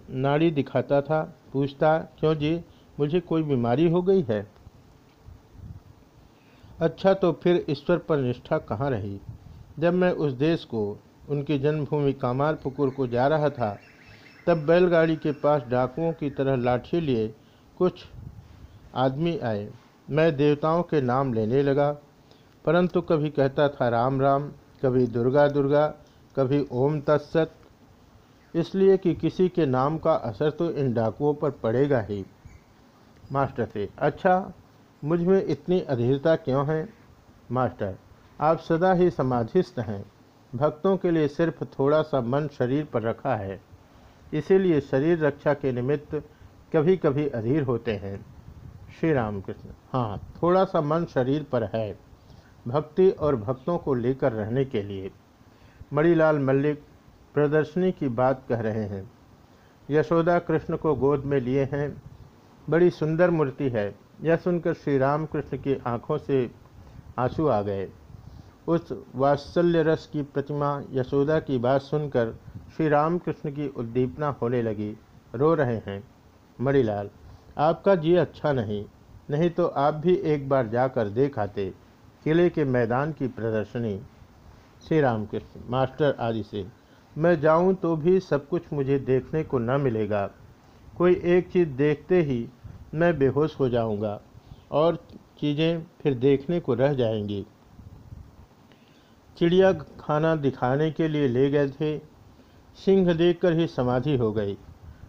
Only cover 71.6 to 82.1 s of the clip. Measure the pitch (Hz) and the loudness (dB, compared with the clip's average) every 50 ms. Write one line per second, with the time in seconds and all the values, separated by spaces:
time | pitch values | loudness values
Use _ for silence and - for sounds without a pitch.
71.6 | 117 123 139 135 - - - 151 151 143 - 127 117 113 120 - - - - - | 0 0 0 0 -2 -2 -4 -4 -4 -2 0 0 0 -2 -4 -8 -16 -18 -18 -18
72.6 | - - - - 160 151 147 147 151 160 170 175 - 165 151 - - 156 139 147 | -18 -12 -6 -4 0 2 2 2 2 2 0 -2 -4 -6 -6 -6 -8 -8 -8 -6
73.6 | 147 135 - - 123 113 117 127 127 127 127 147 151 147 127 - 120 117 123 123 | -8 -6 -6 -8 -8 -4 -2 0 0 -2 -2 -4 -4 -6 -4 -4 -4 -2 -2 -2
74.6 | 113 110 107 101 104 104 110 - - - - - - - - 117 143 160 165 151 | -2 -2 -4 -4 -6 -8 -8 -12 -16 -20 -20 -20 -18 -10 -4 0 2 2 2 2
75.6 | 139 123 117 107 - 104 98 98 101 - - _ - - - _ _ _ _ - | 2 0 -2 -4 -6 -8 -10 -12 -12 -16 -20 _ -20 -20 -20 _ _ _ _ -4
76.6 | 117 139 135 135 123 110 104 101 104 101 - - - - - - - - - - | 0 2 2 4 2 2 0 -4 -6 -8 -12 -18 -20 -20 -20 -20 -20 -12 -4 0
77.6 | 143 160 165 - - 196 196 180 151 160 175 180 151 - - - - 151 143 127 | 0 0 0 2 2 2 2 2 4 2 4 4 2 0 -2 -4 -2 -2 0 0
78.6 | 107 104 107 104 104 - - - - - - - - - 143 147 175 175 165 - | -2 -4 -4 -6 -8 -10 -16 -20 -20 -20 -20 -18 -10 -6 -2 0 0 0 0 0
79.6 | 175 160 - 139 139 151 156 156 143 180 180 - - 160 151 143 139 135 139 135 | -2 0 0 0 0 0 0 0 0 0 2 2 2 0 -2 -2 0 0 0 0
80.6 | 123 107 110 120 131 131 - 127 113 101 101 120 139 143 139 113 104 95 - 104 | 0 0 0 0 0 0 0 -2 -2 -2 0 0 0 0 0 -4 -6 -4 -4 -6
81.6 | 98 92 - - - - - _ - - | -6 -6 -8 -10 -18 -20 -20 _ -20 -20